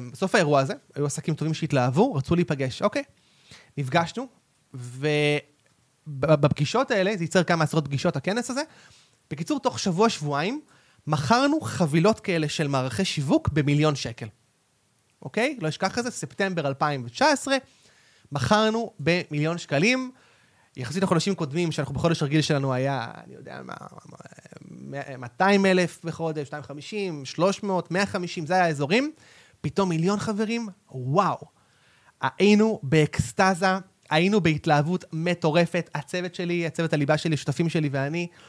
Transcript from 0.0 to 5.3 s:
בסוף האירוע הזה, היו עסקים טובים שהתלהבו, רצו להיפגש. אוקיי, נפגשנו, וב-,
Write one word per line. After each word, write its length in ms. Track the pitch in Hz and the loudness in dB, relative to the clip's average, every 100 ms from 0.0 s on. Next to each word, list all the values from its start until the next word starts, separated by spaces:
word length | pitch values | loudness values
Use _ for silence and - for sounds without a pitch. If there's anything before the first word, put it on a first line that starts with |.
| 123 | -10
בסוף 220 | 123 185 | -4 2
האירוע 260 | 214 151 143 | 4 4 4
הזה, 140 | 135 254 _ | 2 -2 _
היו 120 | - 147 | -6 -4
עסקים 280 | 151 165 | -4 -4
טובים 200 | 156 156 | -2 -2
שהתלהבו, 600 | 156 156 139 123 131 254 | -2 0 2 2 4 2
רצו 200 | 165 - | 2 0
להיפגש. 480 | 175 175 143 131 - | 0 0 -2 -4 -2
אוקיי, 200 | 202 285 277 _ _ _ - - - - | -2 -2 -8 _ _ _ -20 -20 -14 -8
נפגשנו, 500 | 131 170 165 - 262 _ _ _ _ | 0 0 0 -4 -10 _ _ _ _
וב-, 320 | 131 123 127 147 147 147 | -16 -14 -6 -2 2 2